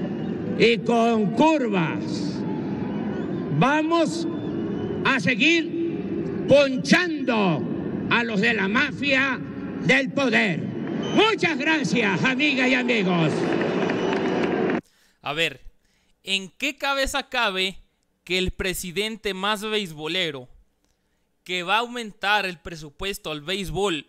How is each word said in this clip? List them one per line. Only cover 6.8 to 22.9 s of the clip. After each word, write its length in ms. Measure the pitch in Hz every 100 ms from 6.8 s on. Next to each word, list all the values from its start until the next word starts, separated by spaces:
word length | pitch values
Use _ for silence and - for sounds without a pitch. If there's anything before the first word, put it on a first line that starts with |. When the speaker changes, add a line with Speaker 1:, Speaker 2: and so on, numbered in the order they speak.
| 269 330 359 311 254 226 190 151 117 - - - -
Speaker 1:
a 120 | 220
los 180 | 233 208
de 140 | 226
la 140 | 220 196
mafia 720 | 220 285 185 285 269 269 247 - - - -
del 300 | - 262 269
poder. 480 | - 269 226 220 160 - - - - -
Muchas 440 | 254 440 403 349 285
gracias, 680 | 302 320 226 220 208 175
amigas 440 | 262 254 302 262 254
y 60 |
amigos. 580 | 254 240 233 185 175 160 - 170 - - - 180 - - - - - - - - - - _ _ _
Speaker 2:
A 100 | -
ver, 280 | 147 165 131 - - _ _ _ _
¿en 280 | - 196 190
qué 260 | _ 269 294
cabeza 520 | 277 277 269 277 247
cabe 500 | 254 226 185 190 180 - _ _ _
que 140 | - 185
el 120 | 185
presidente 840 | - 190 180 185 165 214 220 208
más 280 | 190 196 214
beisbolero, 840 | 214 214 196 151 156 180 170 135 123 - _ _ _ _ _ _ _ _
que 180 | - 180
va 140 | 175 208
a 40 |
aumentar 680 | 240 240 220 - 190 208 190
el 120 | 175
presupuesto 720 | - 165 151